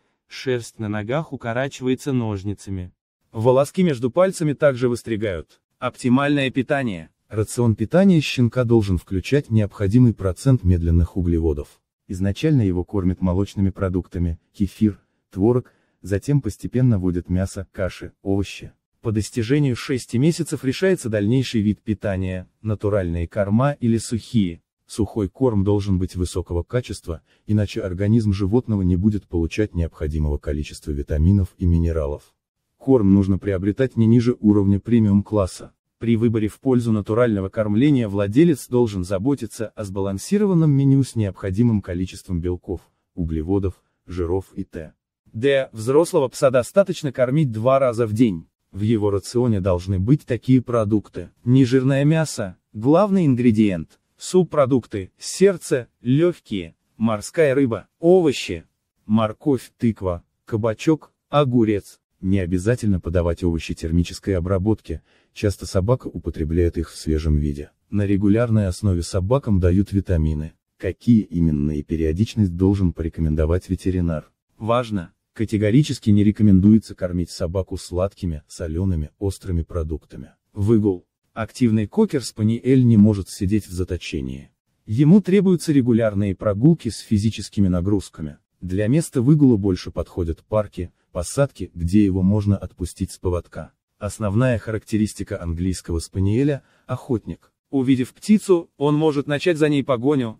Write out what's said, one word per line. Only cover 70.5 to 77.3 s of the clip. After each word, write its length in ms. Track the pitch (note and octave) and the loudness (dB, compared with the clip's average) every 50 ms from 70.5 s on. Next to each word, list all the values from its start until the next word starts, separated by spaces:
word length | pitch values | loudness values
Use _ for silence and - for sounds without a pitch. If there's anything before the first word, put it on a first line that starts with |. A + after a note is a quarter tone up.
| - _ _ _ _ _ | -12 _ _ _ _ _
Какие 420 | - G2 E2+ - - A#2+ A#2+ G#2+ | -8 -8 -8 -4 2 4 4 4
именно 520 | - - E2+ E2+ E2 D#2+ D2+ D2 D2 D2+ | 4 0 -2 0 0 2 2 0 -2 -2
и 120 | D2+ D2 D2 | -2 -4 -4
периодичность 720 | - E2 D#2 D#2+ D#2 D#2+ F2+ A2+ - - A2+ G#2 F#2 E2+ | -4 -4 -2 0 -2 0 0 -2 -2 0 0 0 0 2
должен 380 | E2+ F#2 F#2+ G2+ G2 G2 E2+ D#2+ | 2 2 2 2 2 0 -2 -2
порекомендовать 720 | - D#2+ E2 - - D#2+ D#2 D#2 D#2 D#2 D#2 E2+ F#2 - - | -2 -6 -6 -4 -2 -2 0 0 0 2 0 0 -2 -2 -4
ветеринар. 640 | F#2 - - F#2+ F#2 F#2 F2 E2+ D#2+ D2+ - _ _ _ _ _ _ _ | -6 -4 -4 -4 -2 -2 -2 -2 -4 -6 -8 _ _ _ _ _ _ _
Важно! 540 | A#2 G#2+ A#2 B2 B2 A2+ G#2+ F#2+ E2 - _ _ _ _ _ | -4 -2 0 0 0 -2 -6 -6 -6 -8 _ _ _ _ _
Категорически 800 | - A2+ - A2 G2+ G#2+ G#2 G#2 C#3+ D3 - C3 - - A2 | -6 -6 -2 -2 0 0 4 4 4 2 2 -2 -4 0 2
не 120 | G2+ G#2 G2+ | 4 4 4
рекомендуется 720 | G#2+ G#2 - G#2+ G#2+ F#2+ F#2 F#2 G#2 A2 A2 - - - | 2 2 4 4 6 6 6 8 6 6 6 2 -2 -8
кормить 340 | - F#2 F2+ F2 F2+ E2+ | -8 -6 -4 -4 -4 -6
собаку 460 | - | -6